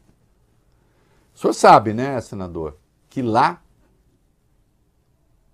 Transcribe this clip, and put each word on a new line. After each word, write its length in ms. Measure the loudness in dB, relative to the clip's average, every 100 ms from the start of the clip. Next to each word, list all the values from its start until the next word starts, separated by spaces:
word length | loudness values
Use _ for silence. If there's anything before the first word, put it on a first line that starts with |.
| _ _ _ _ _ _ _ _ _ _ _ _ _ -6
O 40 |
senhor 140 | -4
sabe, 400 | 2 6 6 4
né, 260 | -6 -6 -8
senador, 560 | -10 -12 -12 -10 -10 -12 _ _ _
que 120 | -8
lá 400 | -2 0 0 -2 _ _ _ _ _ _ _ _ _ _ _ _ _ _ _ _ _ _ _